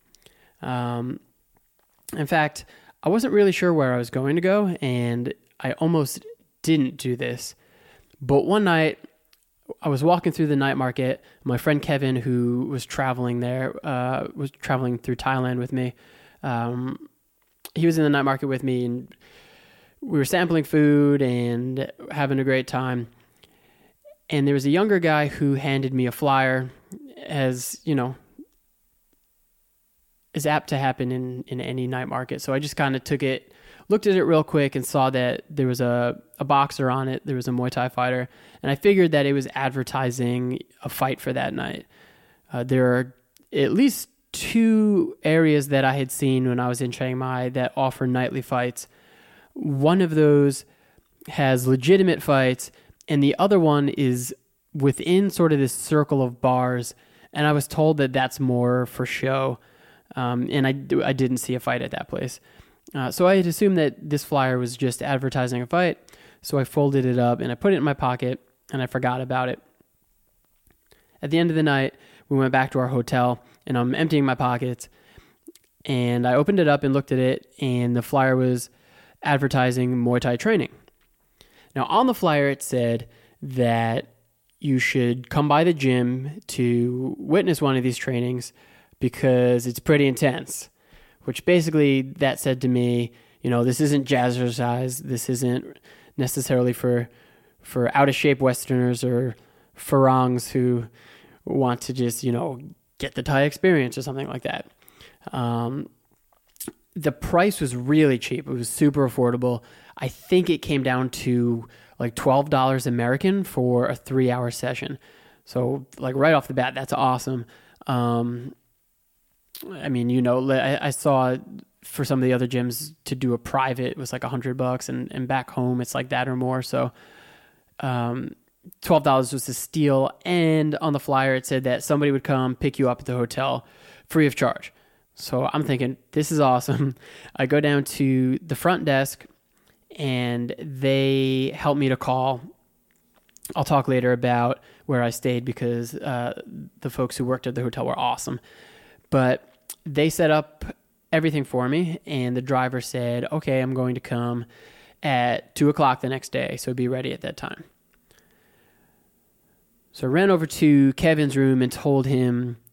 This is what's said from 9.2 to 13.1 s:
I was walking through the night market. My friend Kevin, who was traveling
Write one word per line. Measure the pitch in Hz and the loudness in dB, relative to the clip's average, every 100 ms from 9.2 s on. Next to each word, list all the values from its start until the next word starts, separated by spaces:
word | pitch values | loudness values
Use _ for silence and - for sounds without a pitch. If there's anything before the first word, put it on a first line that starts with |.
| _ _ _ _ - - | _ _ _ _ -18 -6
I | 156 | -2
was | 135 | 2
walking | 156 175 170 | 4 4 2
through | 160 151 | 0 0
the | 139 | 2
night | 139 | 0
market. | 135 127 127 127 131 _ _ | 0 -2 -2 -4 -4 _ _
My | 131 123 | -4 -2
friend | 156 147 | 0 0
Kevin, | 151 139 135 131 | 0 -2 0 -2
who | 123 123 120 120 139 | 0 0 0 -2 -4
was | 131 | -6
traveling | - - 131 | -8 -4 -2